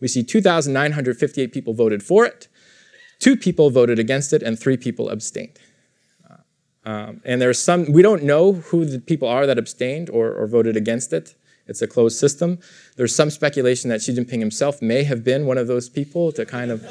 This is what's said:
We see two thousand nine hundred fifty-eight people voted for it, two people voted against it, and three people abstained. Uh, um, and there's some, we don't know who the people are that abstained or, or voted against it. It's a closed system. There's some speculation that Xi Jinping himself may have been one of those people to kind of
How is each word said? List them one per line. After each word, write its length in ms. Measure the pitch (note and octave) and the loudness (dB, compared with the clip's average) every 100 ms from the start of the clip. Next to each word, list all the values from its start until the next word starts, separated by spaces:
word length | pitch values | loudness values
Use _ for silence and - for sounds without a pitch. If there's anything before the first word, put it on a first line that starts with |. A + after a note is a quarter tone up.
We 60 | B2+ | -4
see 160 | B2+ | -4
two 180 | A#2 A3 | 0 2
thousand 320 | G3 E3 C#3+ | 2 2 0
nine 200 | C3+ D3 | 0 0
hundred 260 | D3 B2+ A#2 | -2 -4 -2
fifty-eight 320 | C#3 C#3 B2 | -4 -2 -6
people 220 | C3+ A#2 | -6 -6
voted 300 | A2 A2+ G#2 | 0 0 0
for 220 | - G3 | 2 2
it, 220 | A#3+ - - _ _ _ _ _ - - | 2 -2 -20 _ _ _ _ _ -20 0
two 180 | C4 C4+ | 2 4
people 340 | F#3 E3+ D3 | 0 2 4
voted 280 | B2+ A#2+ A2+ | 6 4 2
against 340 | A#2 C3+ C3+ | 0 -2 0
it, 100 | A#2 | -2
and 140 | A2+ A2+ | -2 -4
three 200 | C3+ C3 | -2 -2
people 320 | B2 - A2 | -4 -6 -8
abstained. 500 | G#2+ - F#2+ - _ _ _ _ _ _ _ _ | -8 -10 -12 -14 _ _ _ _ _ _ _ _
Uh, 580 | _ _ _ _ _ A2 | _ _ _ _ _ -12
um, 340 | G#2+ A2 A2+ | -10 -10 -14
and 160 | C3 B2 | -4 0
there's 200 | B2+ B2 | 2 2
some, 300 | - F3 D3+ | 2 0 4
we 120 | D3+ | 6
don't 200 | G3+ F#3+ | 6 6
know 300 | C#3+ D3 F#3+ | 2 4 4
who 320 | F#3 - E3+ | 2 -2 -2
the 160 | D#3+ B2+ | -2 -6
people 260 | - D#3 A#2+ | -4 -4 0
are 200 | B2+ C#3 | 0 2
that 120 | A#2+ | 0
abstained 520 | A2+ - B2 D3+ E3+ | -2 -6 -6 -6 -4
or, 220 | A#2 A2+ | -2 0
or 140 | F#2+ G#2+ | -2 0
voted 300 | A#2 A2+ A2 | 2 2 0
against 360 | G#2+ A#2 - | -2 -4 -4
it. 220 | D#3+ - _ _ _ - | -6 -6 _ _ _ -16
It's 140 | - | -8
a 60 | - | -4
closed 300 | - A2+ - | 2 2 2
system. 420 | C#3+ - F3 F3 - - _ - | -2 0 -4 -4 -10 -20 _ -4
There's 160 | A#2+ | -4
some 160 | - D3+ | 2 0
speculation 600 | D3+ D3 C#3+ B2 B2 B2 | 0 -4 0 0 0 -4
that 100 | A2+ | -6
Xi 120 | A#2 | -4
Jinping 240 | B2 A#2+ A#2 | -6 -4 -6
himself 420 | G#2+ A2 C#3+ C#3 | -6 -4 -4 -4
may 220 | A2+ B2 | -2 -2
have 220 | C#3+ B2 | -2 -2
been 220 | A#2+ C3+ C#3+ | -2 -2 0
one 120 | B2+ | -2
of 80 | A#2+ | -2
those 220 | B2 B2 | -4 -4
people 420 | C#3+ C#3+ F3 E3 | -8 -8 -4 -4
to 120 | D3 | -4
kind 260 | A2 B2 B2 | -8 -8 -8
of 120 | A2 - | -8 -10